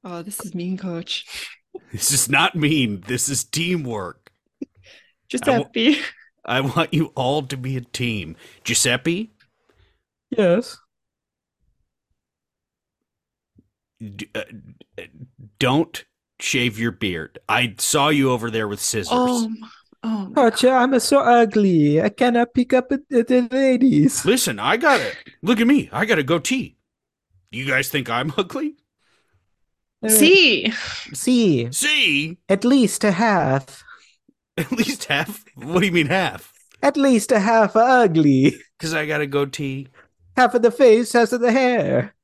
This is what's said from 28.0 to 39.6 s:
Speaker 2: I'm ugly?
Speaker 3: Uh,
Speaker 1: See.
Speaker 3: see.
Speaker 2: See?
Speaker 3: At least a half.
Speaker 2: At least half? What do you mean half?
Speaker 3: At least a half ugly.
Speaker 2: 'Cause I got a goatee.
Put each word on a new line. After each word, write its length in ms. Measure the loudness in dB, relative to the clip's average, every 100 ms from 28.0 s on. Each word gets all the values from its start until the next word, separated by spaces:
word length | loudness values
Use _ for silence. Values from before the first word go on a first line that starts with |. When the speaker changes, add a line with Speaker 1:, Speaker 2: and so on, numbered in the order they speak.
| -2
Speaker 2:
I'm 240 | -4 -4 -6
ugly? 380 | -6 -6 -8 -10 _ _ _ _ _ _ _ _ _ _ _ _
Speaker 3:
Uh, 60 | -2
Speaker 1:
See. 640 | 4 6 6 4 2 -4 -6 -12 -14 -14
Speaker 3:
see. 580 | -6 0 2 4 2 -2
Speaker 2:
See? 640 | -4 -2 0 0 0 -4 -10 _
Speaker 3:
At 160 | 0 2
least 380 | 4 2 0
a 80 | -2
half. 720 | 0 2 2 2 -2 -4 -20 -20 -20 _ _ _ _ _ -8
Speaker 2:
At 140 | -6
least 340 | -2 -4 -4 -4
half? 380 | -4 -4 -10 _
What 280 | -16 -4 0
do 40 | 2
you 60 |
mean 160 | 0 0
half? 440 | 0 -2 -6 -18 _ _ _
Speaker 3:
At 160 | -2 2
least 340 | 2 2 2
a 80 | 0
half 360 | 2 2 4 4
ugly. 800 | 4 4 4 4 4 4 2 0 -18 _
Speaker 2:
'Cause 160 | -6 -4
I 100 | -2
got 160 | -4
a 60 | -2
goatee. 600 | -2 -4 -6